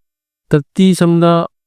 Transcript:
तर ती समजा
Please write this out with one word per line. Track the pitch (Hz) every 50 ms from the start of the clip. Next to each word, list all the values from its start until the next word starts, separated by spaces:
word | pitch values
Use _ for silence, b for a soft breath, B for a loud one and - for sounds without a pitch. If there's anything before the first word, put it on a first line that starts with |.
| _ _ _ _ _ _ _ _ _ -
तर | - 151 139 _ -
ती | - 190 190 180
समजा | - 180 170 170 170 165 170 170 170 170 - _ _ _